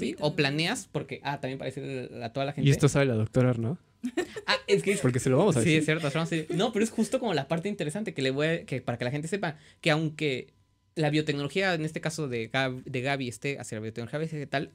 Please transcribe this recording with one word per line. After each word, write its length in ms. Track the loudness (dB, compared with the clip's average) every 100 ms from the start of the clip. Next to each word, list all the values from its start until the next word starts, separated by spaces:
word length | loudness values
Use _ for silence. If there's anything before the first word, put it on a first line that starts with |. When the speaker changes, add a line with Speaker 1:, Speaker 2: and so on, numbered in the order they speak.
| -4
Speaker 1:
Sí, 80 |
Speaker 2:
¿O 140 | -2 -2
Speaker 1:
también. 60 | 0
Speaker 2:
planeas? 520 | 0 0 -2 -4 -6
Porque, 280 | -8 -6 -8
ah, 180 | -6 -6
también 160 | -6 -6
para 140 | -8
decirle 520 | -8 -8 -8 -8 -10
a 80 | -8
toda 140 | -4 -4
la 80 |
gente. 160 | 2 4
Speaker 3:
Y 20 |
esto 160 | 6 4
sabe 180 | 4 4
la 100 | 2
doctora 340 | 2 4 4
Arnau. 280 | 4 -2 -4 _ _ -6 -4 -6 -6 -2
Speaker 2:
Ah, 100 | 0 4
es 160 | 2
que 140 | 4 2
Speaker 3:
Porque 180 | 2 2
se 100 | 4
lo 80 | 6
vamos 180 | 6 4
a 60 |
Speaker 2:
Sí, 40 | 4
Speaker 3:
decir. 100 | 4
Speaker 2:
es 60 | 4
cierto, 240 | 0 0
se 60 | -2
lo 40 |
vamos 120 | 0
a 20 | -2
decir. 200 | -2 0
No, 160 | 0
pero 100 | 2
es 80 | 0
justo 260 | 0 0 0
como 120 | 0
la 140 | 0 0
parte 220 | -2 -2
interesante 440 | -4 -4 -4 -6
que 80 | -2
le 100 | 0
voy 160 | 2 0
a, 180 | 0 -2
que 160 | -4
para 160 | -4 -2
que 80 | -2
la 60 |
gente 180 | -2 -4
sepa 260 | -4 -4 -6 -14 _
que 120 | 2
aunque 640 | 2 2 0 -2 -2 -6 _ _ _ _ 0
la 140 | 2
biotecnología, 640 | 2 2 0 -2 0 0
en 120 | 0 -2
este 160 | -4
caso 260 | -6 -4 -4
de 240 | -4 -2
Gab-, 320 | 0 0 -2
de 180 | -6 -4
Gaby, 260 | -2 -2 -4
esté 300 | -4 -6 -6
hacia 200 | -8 -8
la 40 |
biotecnología 380 | -6 -8 -6 -6
vegetal, 500 | -6 -6 -4 -4 -4